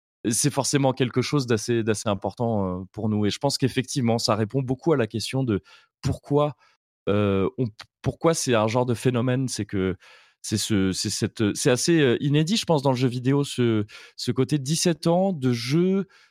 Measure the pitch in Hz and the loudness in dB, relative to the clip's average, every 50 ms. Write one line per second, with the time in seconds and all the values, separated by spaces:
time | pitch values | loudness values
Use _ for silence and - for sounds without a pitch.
0 | _ _ _ _ - 104 120 - - 147 - 143 123 - - 143 139 131 120 - | _ _ _ _ -4 -2 0 0 0 0 0 0 0 0 0 2 2 2 2 2
1 | 139 120 - 131 120 - - 147 131 117 120 107 - - 120 117 110 110 107 - | 0 -2 0 -2 -2 0 0 -2 0 0 0 0 0 0 -2 0 0 0 -2 -2
2 | - 110 101 92 - 104 - - 123 113 113 104 98 92 90 90 95 90 _ - | -2 -2 -2 -2 -2 -6 -4 -4 -2 -2 0 0 -2 -2 -4 -6 -8 -10 _ -6
3 | 104 110 107 104 104 101 95 - - 143 135 - - 123 - 135 123 - - 143 | -4 -2 0 0 0 0 0 -2 -2 -2 -2 0 -2 -2 0 -2 -4 -4 -4 -2
4 | 123 117 113 117 - - 110 101 113 104 - 135 135 120 131 127 - 170 156 135 | 0 0 0 0 0 0 0 0 0 -2 -2 -4 -4 -4 -4 -2 0 0 0 2
5 | 117 107 - 113 - - - 131 135 123 104 92 - - - - _ _ _ _ | 0 -2 -4 -6 -6 -6 -4 -4 -2 0 0 -2 -2 -6 -16 -20 _ _ _ _
6 | - - - - - - 143 143 147 147 143 - _ _ _ _ _ _ _ _ | -4 -4 -4 -4 -4 0 0 2 2 0 -2 -6 _ _ _ _ _ _ _ _
7 | _ - 101 104 104 101 98 95 95 - - - 131 110 - - - - _ _ | _ 0 0 2 2 2 2 2 0 0 -2 -2 -4 -6 -6 -10 -20 -20 _ _
8 | - - 127 - - 165 165 - - 131 120 110 107 113 110 127 123 127 120 - | -6 -6 -4 0 2 2 2 2 0 2 2 2 2 2 2 0 0 0 -2 0
9 | - 131 123 120 117 131 127 127 135 123 - - 104 - - 101 92 95 87 - | 0 0 0 0 0 0 0 -2 -2 -4 -4 -6 -6 -4 -2 -2 0 0 -2 -4
10 | - - - - - _ _ _ - - 110 104 - - 113 98 95 95 90 - | -8 -18 -20 -20 -20 _ _ _ -8 -4 -4 -2 0 0 2 2 2 2 0 -2
11 | - 107 101 - 117 104 - - 113 101 - - - - - 120 - - 170 160 | -4 -4 -4 -2 -4 -4 -2 0 0 0 0 0 2 2 2 2 2 2 2 4
12 | 147 127 117 - - 139 139 147 160 156 208 226 - - 170 147 127 139 131 120 | 4 4 2 2 0 0 2 2 2 2 0 -2 0 0 0 2 2 2 2 2
13 | 131 131 117 127 120 131 135 139 143 135 - - 123 117 113 107 104 107 - - | 0 0 0 0 0 0 2 2 0 -2 -2 0 0 2 2 0 -2 -4 -8 -16
14 | - - - - - - 117 131 131 123 151 151 131 131 165 160 - 180 165 - | -20 -20 -16 -8 -6 -4 -2 0 0 0 0 -2 -2 -2 -2 0 0 0 0 0
15 | - 175 165 180 190 196 190 151 123 127 123 117 117 123 139 165 175 185 190 196 | 0 0 2 2 2 0 -2 0 0 0 0 0 -2 0 0 2 2 2 2 0
16 | 190 - _ _ _ _ | -2 -4 _ _ _ _